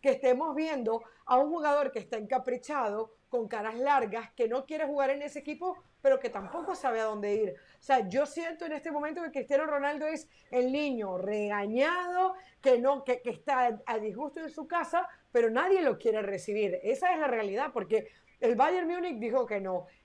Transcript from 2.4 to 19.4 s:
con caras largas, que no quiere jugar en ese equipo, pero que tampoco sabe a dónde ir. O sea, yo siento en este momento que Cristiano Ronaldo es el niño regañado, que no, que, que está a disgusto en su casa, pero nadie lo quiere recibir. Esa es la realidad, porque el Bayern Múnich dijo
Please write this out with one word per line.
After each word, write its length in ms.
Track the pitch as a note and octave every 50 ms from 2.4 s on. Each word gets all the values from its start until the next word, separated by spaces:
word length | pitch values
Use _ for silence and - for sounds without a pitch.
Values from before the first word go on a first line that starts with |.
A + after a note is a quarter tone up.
| B3+ B3 B3 B3 - - D4 C#4+ A#3+ G#3 G3+ G#3+ A3+ A3 - _ _ _
con 180 | - A#3+ A3+
caras 320 | G3 A#3 A3 G#3 A3 A3+ A#3
largas, 500 | C4 C#4+ C#4+ C4+ A#3+ G#3 G3 A3+ G#3+ - _
que 140 | - A#3+ A3
no 160 | A#3 C4+ C4+
quiere 200 | - D#4 D#4 D#4
jugar 240 | C#4 D4 C#4+ C4+ C4+
en 120 | C#4 C#4+
ese 180 | C#4+ D4 C#4+ D4
equipo, 380 | C#4 D4 D4+ - F4+ F#4 - - - _ _ _
pero 180 | - C4+ C4 C4
que 100 | - A#3
tampoco 460 | - G3 G3 F3+ - E4+ D#4 F#4 F4+
sabe 240 | - - C4 A3+ A3
a 60 | A3
dónde 280 | A3 G#3+ G#3 G#3 G#3 G#3
ir. 220 | A3 G#3+ F#3+ - - - - - _
O 20 | -
sea, 260 | - C4+ B3 G#3+ F3+
yo 160 | F#3 C4+ D4
siento 400 | C#4+ - D#4+ E4 E4 E4 D#4+ E4+
en 80 | D#4+ D4+
este 180 | D4 D4+ E4
momento 320 | D4 D4 D4 D4+ D#4 F4 E4+
que 80 | D#4
Cristiano 340 | A3+ C#4 A#3 - C#4 C#4 D#4
Ronaldo 400 | D#4 D4 C#4+ C#4 C#4 D4 D4 D4+
es 220 | D#4 D#4+ D#4 - - _ _ _ -
el 180 | - B3 B3 B3+
niño 480 | C4 D4 D4+ C#4+ C4 A3+ G#3 F#3+ F#3
regañado, 1160 | F3+ F#3 G3 G#3+ G#3+ G#3 G#3 G#3 G#3 G3+ G3+ A3 B3 C#4 D#4+ F4 F4+ F4+ F4 F4+ F4+ F#4 F#4+ F#4+ F#4+ - - _ _
que 160 | - C4+ B3+
no, 280 | A#3+ A#3+ C4+ C#4+ C4 C4+
que, 160 | - B3 B3
que 80 | - A#3+
está 520 | A3 - - D4 C4+ B3+ B3 A#3+ A3 G#3 -
a 120 | - A3+ G#3+
disgusto 420 | G#3 A3 F3+ A3+ D4+ C#4+ - E4+
en 80 | D#4+ D4+
su 180 | - D#4+ D4
casa, 400 | - F4 E4+ D#4+ - - F4 F4+ F4+ - - _ _
pero 180 | - A#3+ A#3 A3+
nadie 320 | A3 B3+ E4 F#4 F#4+ F#4
lo 160 | E4 C4 A3
quiere 240 | - - A#3 G#3+ G#3+
recibir. 580 | G3+ G3 G3+ F3+ - - G3+ G#3+ G#3 G3 F3+ F3+ F3+
Esa 300 | G3+ C4 C4 F#4 F4+ F4+
es 60 | D#4
la 80 | D4+
realidad, 400 | C4+ B3 A3+ G#3 G3+ F#3+ A3+ C#4+ D4 -
porque 360 | A#3 F#3+ D#3 A3 A3 G#3+ - - _ _ _ _ -
el 140 | - A3+ A#3+
Bayern 300 | G#3+ C4 D#4+ F4+ F#4 E4+ D#4+
Múnich 280 | F4 F4+ F4 F4+ C#4 A3
dijo 260 | A3+ A3+ A3+ C4